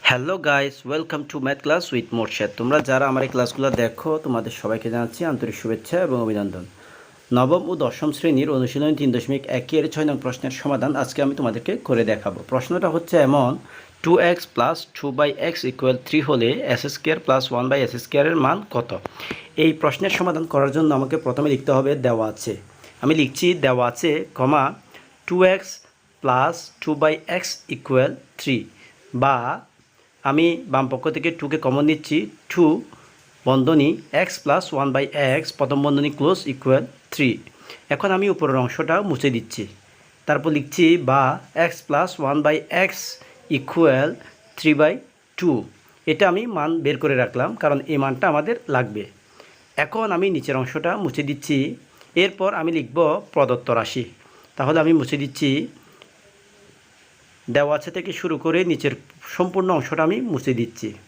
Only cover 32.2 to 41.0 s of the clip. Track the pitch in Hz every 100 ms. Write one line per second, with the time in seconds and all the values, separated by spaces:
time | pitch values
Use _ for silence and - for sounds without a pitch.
32.2 | 208 - _ 175 160 180 - - - _
33.2 | _ _ - 135 131 160 143 165 - 143
34.2 | 180 - 143 156 185 143 139 135 143 147
35.2 | 139 139 156 - 135 143 143 139 147 143
36.2 | 139 185 - 131 131 131 233 - _ -
37.2 | 135 104 - - - - _ 143 202 185
38.2 | 202 185 151 131 127 - 160 170 202 135
39.2 | 143 117 - - 98 - _ _ _ _
40.2 | - 147 156 151 135 - 165 170